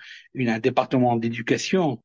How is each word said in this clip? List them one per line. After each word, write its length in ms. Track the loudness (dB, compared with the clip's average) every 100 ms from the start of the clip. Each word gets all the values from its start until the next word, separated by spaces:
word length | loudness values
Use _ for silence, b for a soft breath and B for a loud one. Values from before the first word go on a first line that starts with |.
| B B B
une, 160 | -4 -2
un 80 | 0
département 580 | 0 0 2 2 2 2
d'éducation 880 | -2 -4 -2 -2 0 0 0 -2